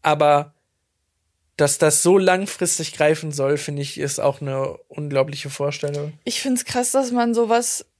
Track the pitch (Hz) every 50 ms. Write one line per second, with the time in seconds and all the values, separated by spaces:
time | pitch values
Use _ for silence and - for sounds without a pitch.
0 | _ 160 151 147 151 147 147 143 147 151 _ _ _ _ _ _ _ _ _ _
1 | _ _ _ _ _ _ _ _ _ _ _ - 151 143 - - 170 151 147 -
2 | - 175 185 202 190 185 185 185 196 196 - - 185 170 - - 160 - - -
3 | 151 151 160 156 - 156 147 143 135 135 147 143 143 - 147 143 143 139 - -
4 | 147 143 139 - - 143 139 - 147 139 135 135 135 135 - - - _ - -
5 | 151 147 143 135 135 156 143 139 - 143 139 - 143 143 143 - - 143 143 147
6 | 147 151 151 - _ 247 233 - - 269 254 247 - - - 254 247 247 - 269
7 | 269 247 240 240 233 233 233 226 233 214 226 233 247 - - - - _ _